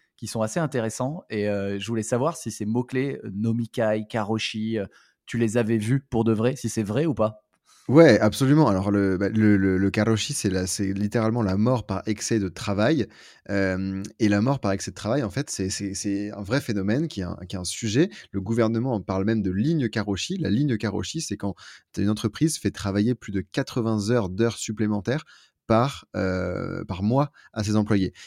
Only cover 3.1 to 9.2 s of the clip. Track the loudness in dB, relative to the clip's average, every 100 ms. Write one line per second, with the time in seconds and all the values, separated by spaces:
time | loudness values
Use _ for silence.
3.1 | -6 -8 -4 -2 -2 -2 -2 0 0 -2
4.1 | -4 -2 -2 -4 -4 -4 -4 -6 -12 _
5.1 | _ -6 0 2 2 2 0 2 0 0
6.1 | 0 2 2 0 -2 -4 -4 -2 0 0
7.1 | 0 -2 -2 _ _ _ _ 4 10 10
8.1 | 10 6 4 4 6 6 4 2 2 2
9.1 | 2